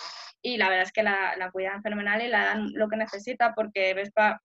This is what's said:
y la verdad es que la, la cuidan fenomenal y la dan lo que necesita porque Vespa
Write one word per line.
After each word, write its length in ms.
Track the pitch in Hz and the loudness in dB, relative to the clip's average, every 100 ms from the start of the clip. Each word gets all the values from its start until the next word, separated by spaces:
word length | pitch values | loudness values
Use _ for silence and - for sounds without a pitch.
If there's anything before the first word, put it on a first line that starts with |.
| - - - - | -14 -14 -16 -10
y 160 | 247 233 | -4 0
la 100 | 190 | 2
verdad 160 | 185 | 2
es 80 | 185 | 2
que 100 | - | 2
la, 320 | 208 196 190 185 | 2 2 0 -2
la 120 | 185 | -6
cuidan 320 | 190 190 202 | -4 -4 -4
fenomenal 380 | 214 208 202 214 | -4 -2 0 0
y 80 | 240 | 2
la 160 | 208 | 2
dan 280 | 196 208 208 | 2 0 -2
lo 160 | 208 214 | 0 0
que 80 | 214 | 0
necesita 560 | 214 202 247 254 233 | -2 -6 -6 0 2
porque 400 | 220 214 196 190 | 2 -2 0 0
Vespa 440 | 190 202 220 214 - | 0 0 4 4 2